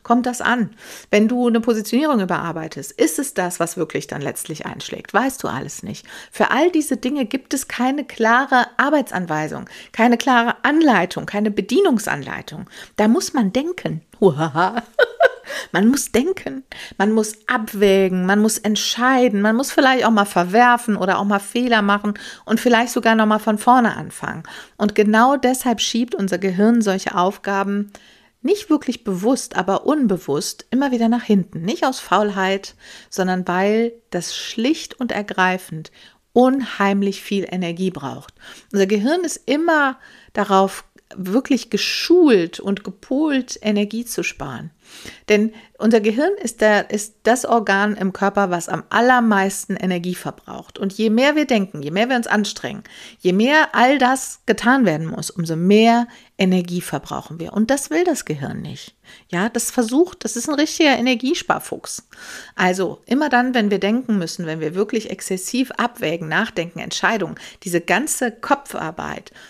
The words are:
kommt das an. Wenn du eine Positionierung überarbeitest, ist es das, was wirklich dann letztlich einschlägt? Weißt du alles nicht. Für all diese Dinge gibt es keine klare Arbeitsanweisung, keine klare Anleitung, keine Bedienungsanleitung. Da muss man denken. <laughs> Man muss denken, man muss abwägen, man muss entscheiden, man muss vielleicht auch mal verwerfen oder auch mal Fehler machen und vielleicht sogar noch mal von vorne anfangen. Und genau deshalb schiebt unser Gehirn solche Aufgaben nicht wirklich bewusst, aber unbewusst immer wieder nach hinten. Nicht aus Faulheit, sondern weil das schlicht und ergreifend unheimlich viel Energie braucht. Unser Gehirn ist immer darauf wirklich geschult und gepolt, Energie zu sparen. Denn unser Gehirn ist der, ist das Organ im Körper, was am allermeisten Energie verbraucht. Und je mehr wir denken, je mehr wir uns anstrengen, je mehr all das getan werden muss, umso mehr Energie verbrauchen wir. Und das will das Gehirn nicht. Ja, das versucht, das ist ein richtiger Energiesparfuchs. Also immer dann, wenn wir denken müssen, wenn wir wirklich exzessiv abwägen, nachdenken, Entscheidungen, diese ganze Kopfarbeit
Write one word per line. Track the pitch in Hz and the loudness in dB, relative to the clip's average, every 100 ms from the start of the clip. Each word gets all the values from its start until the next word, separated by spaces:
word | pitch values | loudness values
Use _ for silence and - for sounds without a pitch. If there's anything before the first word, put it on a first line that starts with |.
kommt | - 240 240 | 2 2 2
das | 240 | -2
an. | - 240 202 - - - - | -2 0 -2 -6 -20 -16 0
Wenn | 208 214 | 2 4
du | 247 240 | 2 2
eine | 226 | 2
Positionierung | 233 220 208 240 311 240 | 2 -2 0 0 2 0
überarbeitest, | 185 175 170 160 - 143 139 | 0 -2 -4 -8 -10 -12 -8
ist | - 311 - | 0 0 0
es | 269 | -6
das, | - 180 - | -4 -4 -2
was | 170 185 | -4 -4
wirklich | 156 - - | -6 -6 -6
dann | 147 | -8
letztlich | 139 - - 151 - | -8 -8 -10 -10 -10
einschlägt? | - - - - | -12 -12 -12 -2
Weißt | 202 269 - | 0 0 -4
du | - | -6
alles | 123 151 - | -6 -8 -12
nicht. | - - - - - | -12 -14 -16 -20 -8
Für | - 233 | 0 2
all | 247 349 | 4 2
diese | 330 294 262 | 2 -2 -4
Dinge | 254 294 | -4 -4
gibt | 220 269 - | -4 -6 -6
es | 277 - | -8 -6
keine | - 254 285 | -4 -2 -2
klare | - - 220 240 277 254 - - | -6 -2 2 2 4 2 2 0
Arbeitsanweisung, | 269 302 - 185 175 156 156 - - - - | 2 2 0 -4 -4 -4 -4 -8 -12 -18 -8
keine | - 233 240 | 2 2 4
klare | 277 240 233 - | 2 2 2 0
Anleitung, | 262 311 302 196 180 - - | 2 4 4 4 2 -4 -6
keine | 208 214 | -2 -2
Bedienungsanleitung. | 208 196 294 392 226 - 143 - - - 160 185 - - - | -2 0 2 4 2 -2 -6 -6 -10 -12 -14 -16 -18 -10 0
Da | 214 | 4
muss | 311 392 | 2 0
man | 285 190 | 0 0
denken. | 254 320 359 160 160 - - | 0 -4 -6 -6 -8 -10 2
<laughs> | 190 143 160 151 185 233 - - 480 - 539 - - 571 - | 2 4 -2 0 -2 -2 -6 -2 0 2 2 0 -12 -12 -4
Man | 170 220 | 2 4
muss | 285 - | 2 0
denken, | 226 320 381 - 269 - - - - | 0 0 -2 -8 -12 -14 -18 -12 -2
man | 202 | 0
muss | 220 214 - - | 2 0 -6 -4
abwägen, | 254 220 202 202 190 190 185 | -4 -4 0 4 4 2 0
man | 185 202 | 2 2
muss | 220 - | 2 0
entscheiden, | 214 202 - 233 254 262 247 202 | -2 -2 -2 0 2 4 4 2
man | 208 226 | 2 0
muss | 277 | 0
vielleicht | - 269 262 | 2 4 4
auch | 220 | 4
mal | 214 | 2
verwerfen | 202 180 180 214 247 240 226 196 | 2 0 2 4 6 4 0 -2
oder | 185 - | 0 0
auch | |
mal | 202 202 | 0 -2
Fehler | - - 247 226 | -2 -2 2 2
machen | 202 202 208 208 - - | 2 0 0 -6 -10 -12
und | - 226 | -2 0
vielleicht | 247 226 247 | 4 4 2
sogar | 247 226 226 | 0 2 4
noch | 214 | 4
mal | 214 | 2
von | 220 214 | 0 0
vorne | 240 247 226 - | 4 4 4 0
anfangen. | 156 - - - - - - - | -10 -10 -10 -10 -14 -20 -14 -4
Und | 208 | -2
genau | 214 208 220 254 277 | 2 4 6 4 4
deshalb | 254 262 254 220 | 2 0 0 -2
schiebt | - 226 240 | -2 -2 -2
unser | 359 190 180 | -2 -2 -2
Gehirn | 190 180 214 240 | -2 2 4 4
solche | 208 190 - - | 2 0 -2 0
Aufgaben | 180 202 196 196 196 202 202 - - _ _ _ | 0 -2 -4 -2 -2 -4 -6 -12 -20 _ _ _
nicht | 277 415 - | -2 -2 0
wirklich | 302 - 226 | 0 0 -6
bewusst, | - 180 214 269 - - | -4 -2 0 0 -2 -4
aber | 180 190 - | -2 -2 0
unbewusst | 302 233 175 - 139 - - - | 0 2 0 -2 -4 -4 -10 -4
immer | 254 285 | -2 0
wieder | 240 226 | 0 0
nach | 240 | 0
hinten. | - 202 165 160 | 2 0 0 -6
Nicht | 165 - | -6 -2
aus | 277 254 | -2 -4
Faulheit, | - 185 208 196 190 196 - - - - - | -2 0 0 0 -2 -2 -6 -20 -20 -20 -10
sondern | - 185 185 180 | -4 -2 -2 -2
weil | 180 202 220 233 233 - | 0 2 2 0 -4 -8
das | 175 170 - | -6 -6 -8
schlicht | - - 240 320 - - | -8 -2 0 0 -4 -8
und | 240 | -4
ergreifend | 208 208 - 185 185 - 160 - _ - _ _ | -4 -4 0 0 0 -6 -14 -14 _ -20 _ _
unheimlich | 233 254 269 233 - 196 202 196 196 | 4 4 4 -2 -2 0 2 0 -4
viel | - 196 175 | -4 -4 -4
Energie | 185 170 170 185 | -4 -4 -2 -4
braucht. | 165 135 127 - - - - - | -4 -10 -10 -16 -20 -20 -20 -4
Unser | 202 190 | 0 2
Gehirn | 214 233 359 | 2 2 0
ist | 339 - - | -2 -6 -2
immer | 294 339 302 277 262 - - _ | 0 2 2 2 -2 -14 -20 _
darauf | 214 202 190 190 - - _ - - | -4 2 4 2 -2 -18 _ -20 -10
wirklich | 180 233 - 254 - | -2 0 2 -2 0
geschult | 202 - - - 349 302 202 170 - | -4 -2 -2 4 6 8 6 2 -6
und | 196 196 | -6 -6
gepolt, | - - - 269 311 269 254 - | -6 -14 -4 -2 0 -2 -4 -6
Energie | 214 208 208 220 | -2 0 -2 -4
zu | 240 - | -8 -6
sparen. | 180 - 143 123 160 _ _ - - - - | -6 -6 -10 -10 -14 _ _ -20 -20 -10 0
Denn | 208 220 - - - | 2 0 -4 -20 -4
unser | 214 226 | 2 2
Gehirn | 214 220 339 403 | 2 0 0 -2
ist | 254 - | -6 0
der, | 214 208 - | 2 2 0
ist | 208 - _ | -6 -8 _
das | 214 254 | 0 0
Organ | - 233 202 196 208 202 | 2 0 2 0 0 -2
im | 190 | -4
Körper, | - 202 202 190 | 0 0 0 0
was | 175 180 | -2 -4
am | 180 - | -8 -2
allermeisten | 214 247 254 226 196 190 196 - 190 | 2 4 4 4 2 0 -4 -6 -4
Energie | 185 180 180 | -2 -2 -4
verbraucht. | 180 147 - - 127 - - | -6 -8 -12 -14 -16 -14 -8
Und | 196 | -6
je | 196 220 | 0 2
mehr | 226 277 302 | 4 2 2
wir | 294 | 2
denken, | 226 190 151 | 0 0 -6
je | 147 | -4
mehr | 180 240 | -2 0
wir | 254 | 0
uns | 233 | 0
anstrengen, | 208 202 - 131 - - - - - | -2 -2 -6 -10 -10 -14 -20 -20 -4
je | 175 | 0
mehr | 190 247 311 302 | 2 4 4 4
all | - 247 285 | 4 4 4
das | 254 262 - - - | 2 0 -4 -8 -4
getan | - 233 269 | 0 2 4
werden | 208 151 160 | 4 0 -4
muss, | - - | -6 -8
umso | - 165 160 | -6 -6 0
mehr | 180 214 226 233 240 - _ - | 4 6 6 4 0 -8 _ -2
Energie | 185 185 175 175 | 2 2 0 -6
verbrauchen | - 139 - - - 160 | -6 -8 -8 -10 -10 -12
wir. | 165 | -6
Und | - 220 | -2 0
das | 277 - | 0 0
will | 311 | 0
das | 349 269 | 0 -2
Gehirn | - 147 135 - | -4 -6 -6 -8
nicht. | 147 131 - _ _ - - | -12 -14 -18 _ _ -20 -8
Ja, | 175 220 | -4 -2
das | 233 - | -2 -4
versucht, | - 220 262 339 - | -2 0 2 2 -2
das | 220 240 | -8 -6
ist | 294 | -4
ein | |
richtiger | 285 302 - 302 247 | -2 0 2 2 2
Energiesparfuchs. | 247 240 254 349 - - - - - - - - - - - | 0 0 -2 -2 -2 -4 -4 -12 -12 -16 -16 -20 -18 -18 -12
Also | - 185 185 185 - - | -2 0 0 -4 -6 -4
immer | 262 302 | 0 2
dann, | 247 254 | 2 2
wenn | 247 208 | 2 2
wir | 196 | 2
denken | 196 233 254 208 | 2 0 0 -2
müssen, | 165 - 160 | -2 -6 -6
wenn | 160 | -4
wir | 156 | -4
wirklich | 180 220 226 220 | -2 -2 -4 -6
exzessiv | 190 - 185 - 240 254 | -10 -6 -6 -4 -2 -2
abwägen, | - 240 - 151 170 160 | -2 -6 -4 -4 -4 -2
nachdenken, | 165 226 - 170 165 | -2 -2 -4 -8 -8
Entscheidungen, | - - 185 220 165 - - - | -10 -2 -2 0 -4 -10 -18 -12
diese | 185 170 | -4 -2
ganze | 175 180 302 - 240 | 0 -2 -2 -4 -4
Kopfarbeit | 233 - 277 - - 160 - - - - - | -4 -2 -2 -4 -10 -10 -10 -10 -12 -16 -20